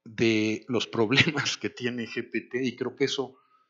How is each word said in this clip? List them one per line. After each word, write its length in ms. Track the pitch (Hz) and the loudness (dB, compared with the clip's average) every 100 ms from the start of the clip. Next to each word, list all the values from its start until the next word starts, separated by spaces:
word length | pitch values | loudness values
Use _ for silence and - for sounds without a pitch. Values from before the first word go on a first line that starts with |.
de 640 | - 107 117 110 107 107 - | -16 2 4 4 2 -2 -2
los 180 | 120 - | -2 -2
problemas 720 | 117 107 135 - 143 131 - | 0 2 4 4 2 -4 -4
que 140 | 104 | -6
tiene 360 | - 123 120 110 | -4 -6 -4 -6
G 240 | 120 117 | -6 -4
P 120 | 113 | -6
T, 220 | - 123 | -4 -4
y 120 | 131 120 | -4 -2
creo 180 | 123 | -6
que 100 | - | 0
eso 340 | 135 - 127 - _ _ | -2 0 -6 -8 _ _